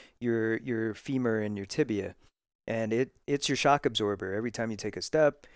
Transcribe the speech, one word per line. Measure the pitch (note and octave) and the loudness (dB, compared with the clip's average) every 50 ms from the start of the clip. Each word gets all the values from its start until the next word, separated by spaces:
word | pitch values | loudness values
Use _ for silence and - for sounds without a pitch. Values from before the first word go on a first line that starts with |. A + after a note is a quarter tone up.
| - - _ _ | -20 -20 _ _
your, | A#2+ A#2+ A#2 A2+ A2 A2+ A2+ A2+ | -2 0 0 2 2 0 0 -2
your | A#2 B2 A#2+ A2 A2 A2+ G#2 | -2 -4 -2 -2 -2 -4 -4
femur | - - - C#3 C3 B2+ A#2+ A2 A2 | -6 -6 -4 -2 0 2 2 2 0
and | G#2+ G#2 G#2 | 0 -2 -4
your | G2+ G2 | -4 -6
tibia. | G2 - - D3+ C3 A2+ G2+ F#2+ F#2 G2+ - _ _ _ _ _ _ _ _ _ - | -4 -2 0 0 0 0 -2 -4 -6 -10 -14 _ _ _ _ _ _ _ _ _ -6
And | A2+ A2+ A2+ G#2+ A2 | -4 -2 0 0 2
it, | A#2 C3+ C3 - _ _ | 0 0 0 -4 _ _
it's | - C#3+ C#3 - - | -4 -2 -2 0 0
your | C#3+ | 0
shock | B2 - C#3+ C#3 C#3+ - | 2 4 4 4 4 4
absorber. | C3+ A#2 - A2 G2+ G#2 F#2+ G2 F#2+ F#2+ | 0 0 0 0 0 0 -2 -4 -4 -4
Every | G#2 A2+ B2 G#2+ | -4 -4 -4 -4
time | - A#2 A2+ | -4 -4 -4
you | A2+ | -4
take | G2 - G#2+ G2 | -6 -6 -8 -8
a | F#2 F#2 | -8 -6
step, | - - D#3 D#3 D3 C#3 - - - - | -2 2 4 4 4 4 0 -6 -20 -20